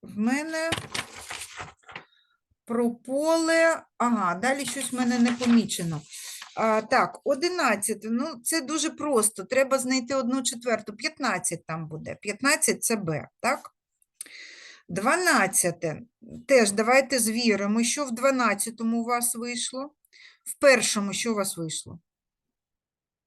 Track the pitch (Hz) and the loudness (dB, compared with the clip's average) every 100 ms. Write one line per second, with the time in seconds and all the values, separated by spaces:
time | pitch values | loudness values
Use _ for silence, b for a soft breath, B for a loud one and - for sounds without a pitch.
0 | - 208 226 277 311 320 330 - - - | -12 -2 0 0 -2 -4 -4 -6 -8 -10
1 | - - - - - - - - - - | -10 -14 -14 -14 -14 -14 -16 -18 -20 -20
2 | b b b b _ _ - 233 240 233 | b b b b _ _ -6 0 0 -2
3 | - 277 311 330 320 330 330 311 - - | -6 -2 2 2 4 4 4 2 -4 -2
4 | 240 214 180 180 247 277 262 277 247 254 | 0 2 0 0 0 0 -4 -6 -6 -2
5 | 240 240 240 240 240 233 - - 170 151 | 0 4 2 2 4 4 4 -2 -4 -6
6 | - B B B B - 220 220 226 247 | -10 B B B B -2 2 2 2 2
7 | 180 - 233 277 349 359 262 202 214 208 | 2 -2 -2 0 0 0 0 0 -2 -4
8 | 220 233 311 240 - 330 262 311 311 247 | -4 -4 -4 -6 -2 -2 -2 -2 -4 -4
9 | 294 233 208 - 185 262 262 269 254 262 | 0 2 2 -2 -2 2 2 2 0 -2
10 | 247 269 240 269 254 233 240 220 - 208 | 0 -2 0 0 -2 -4 -2 -2 -4 -8
11 | 302 - 254 180 - 170 - 160 151 156 | -8 -4 -4 -2 -4 -6 -8 -10 -10 -12
12 | 160 160 202 202 277 311 254 - - 220 | -12 -10 -8 -2 0 2 0 0 -2 -2
13 | 165 147 - _ 233 294 - _ _ _ | -2 -4 -6 _ -4 -4 -6 _ _ _
14 | _ - B B B B B B B 180 | _ -20 B B B B B B B -2
15 | 226 339 349 262 190 - 175 165 160 151 | 0 2 4 4 2 2 0 0 -6 -6
16 | - _ - - - 262 208 202 220 269 | -12 _ -18 -6 4 6 6 2 4 4
17 | - 262 220 226 233 196 202 226 233 294 | 4 2 0 2 2 2 2 2 2 0
18 | 269 233 269 262 226 202 226 226 226 233 | -4 0 2 4 2 0 -4 -4 -2 0
19 | 226 240 233 226 240 240 - 254 294 _ | 0 0 -2 -4 -6 -6 -6 -8 -12 _
20 | _ b b b - - 285 247 - 214 | _ b b b -16 4 6 6 4 -2
21 | 202 190 233 208 190 - 160 - - 165 | -2 -2 -2 -2 -2 -4 -8 -8 -12 -18
22 | _ _ _ _ _ _ _ _ _ _ | _ _ _ _ _ _ _ _ _ _
23 | _ _ | _ _